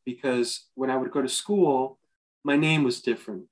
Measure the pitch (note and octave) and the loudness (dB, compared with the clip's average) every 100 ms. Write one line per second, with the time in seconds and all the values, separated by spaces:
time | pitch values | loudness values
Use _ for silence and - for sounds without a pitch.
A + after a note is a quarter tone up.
0 | - B2 C#3 B2 A#2 - - - C3 C3 | -12 -6 -2 0 0 -4 -12 -6 -4 -2
1 | B2 D3 B2+ - - G#3 D#3+ C3 C3+ - | -2 -2 -2 -4 -2 2 4 2 0 -6
2 | _ _ _ _ C#3+ C#3+ D#3 D#3 C3+ A#2+ | _ _ _ _ 0 2 4 4 2 0
3 | - A2+ - F#2+ - | -2 -4 -6 -12 -10